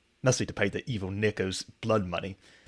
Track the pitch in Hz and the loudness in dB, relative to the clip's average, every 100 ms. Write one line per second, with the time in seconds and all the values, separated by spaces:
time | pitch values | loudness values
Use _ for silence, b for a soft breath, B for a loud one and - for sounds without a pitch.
0 | _ _ 127 123 104 - 101 - - 113 | _ _ 2 2 0 0 0 0 -4 -4
1 | 92 98 107 - 95 92 - - 113 110 | -4 0 0 2 -2 -2 -8 -8 2 2
2 | 90 87 95 95 b b | 2 -4 -6 -10 b b